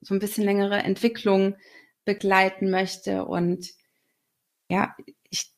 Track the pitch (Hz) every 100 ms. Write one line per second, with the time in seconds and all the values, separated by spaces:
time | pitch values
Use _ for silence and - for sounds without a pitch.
0 | - 196 202 214 202 202 196 202 - 190
1 | 233 226 208 190 196 196 - - _ _
2 | - 202 196 190 190 190 190 185 185 -
3 | 196 190 - 175 175 180 175 - _ _
4 | _ _ _ _ _ _ - 185 - -
5 | - - _ - -